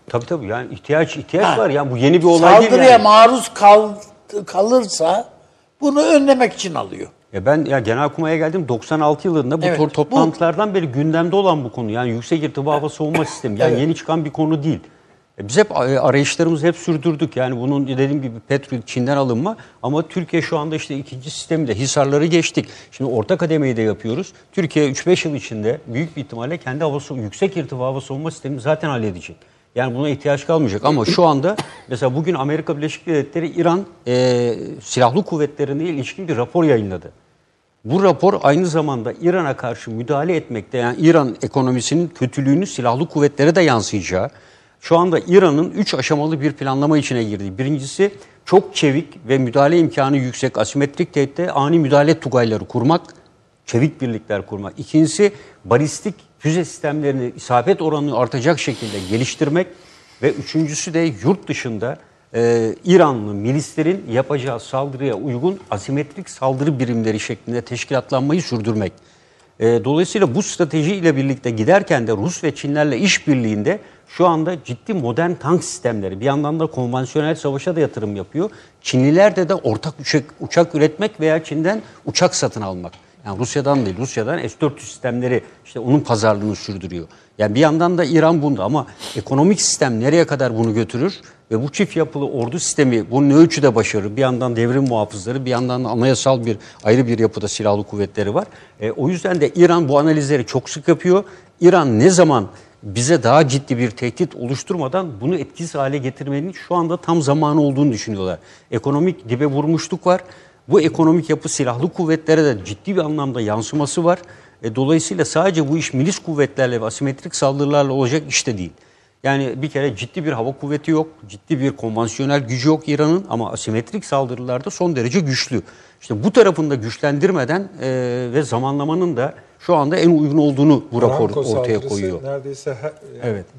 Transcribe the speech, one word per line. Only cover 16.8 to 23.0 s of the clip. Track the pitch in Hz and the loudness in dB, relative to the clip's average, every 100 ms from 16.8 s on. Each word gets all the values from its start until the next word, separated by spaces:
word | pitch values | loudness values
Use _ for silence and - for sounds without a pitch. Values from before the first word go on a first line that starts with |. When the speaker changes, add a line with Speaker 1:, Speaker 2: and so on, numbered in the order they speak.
| - 156 170 147 165 123 | -2 -2 -2 -2 -2 -2
Speaker 1:
Yani | 127 123 | -4 -2
bunun | 127 143 135 | -2 -2 -2
dediğim | 131 135 147 | 0 0 -2
gibi | 135 113 - | -4 -8 -4
Patriot | 139 - 123 - | -4 -4 -10 -6
Çin'den | 131 123 143 | -4 -2 0
alınma | 135 117 180 220 - _ | 0 0 -2 -6 -12 _
ama | 123 147 165 | -4 -2 -4
Türkiye | 190 165 170 | -6 -4 -4
şu | - 160 | -2 -4
anda | 151 156 | -4 -6
işte | - 139 | -8 -10
ikinci | 120 131 135 | -10 -14 -14
sistemi | - - 160 143 | -12 -4 -2 -2
de, | 101 | -2
Hisarları | 135 147 139 143 160 | -2 0 2 2 2
geçtik. | 170 160 - - - - | 2 0 -2 -6 -8 -18
Şimdi | - | -8